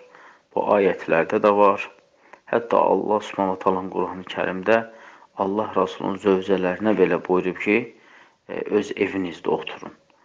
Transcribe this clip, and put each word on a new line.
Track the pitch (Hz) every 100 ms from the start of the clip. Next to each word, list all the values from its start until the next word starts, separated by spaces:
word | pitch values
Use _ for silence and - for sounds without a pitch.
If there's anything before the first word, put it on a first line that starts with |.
| - - - _ _
bu | - 98
ayətlərdə | 104 95 85 - 80 80 107
də | 104
var. | 101 104 101 - - _ _ _ -
Hətta | - 117 - 95
Allah | 90 95 - 104
Subhanahu | - - 95 95
taalanın | 98 92 92
Qurani-Kərimdə | 92 90 90 90 95 92 92 95 113 113 - - - _ -
Allah | 98 104 107
Rasulunun | 98 95 - 101 98
zövcələrinə | 104 92 95 95 90 92 110
belə | 95 90 85
buyurub | - 90 90 87
ki, | 104 110 - - _ - _ _ -
e, | 90 -
öz | 104 101
evinizdə | - 95 95 90 80 -
oturun. | - - - - - _ _